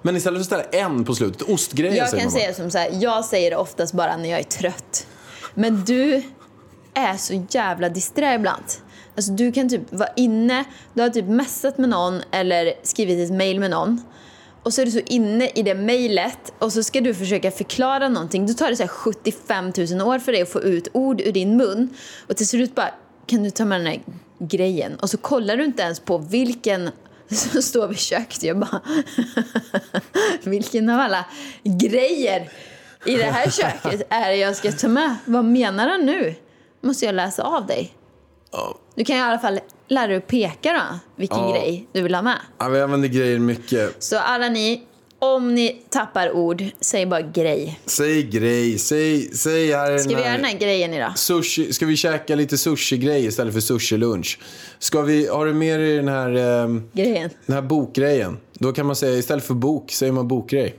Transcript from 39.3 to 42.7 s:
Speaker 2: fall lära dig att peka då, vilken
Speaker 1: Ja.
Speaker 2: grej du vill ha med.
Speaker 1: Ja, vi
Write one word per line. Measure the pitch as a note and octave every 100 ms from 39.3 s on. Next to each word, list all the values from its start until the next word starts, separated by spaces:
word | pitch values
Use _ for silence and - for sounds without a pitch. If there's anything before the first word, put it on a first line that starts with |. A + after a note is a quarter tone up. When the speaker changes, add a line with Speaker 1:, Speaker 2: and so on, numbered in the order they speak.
| A#3
Speaker 2:
fall | A#3 G3 - - -
lära | C4 A3
dig | F#3
att | -
peka | B3 F#3 D#3 D4+
då, | E4 F3+ F3 -
vilken | - F#3+ G#3+
Speaker 1:
Ja. | -
Speaker 2:
grej | - C#3+ F3 G#3+
du | F#3+
vill | F3
ha | F3+
med. | A3+ A#3+ - -
Speaker 1:
Ja, |
vi | B2+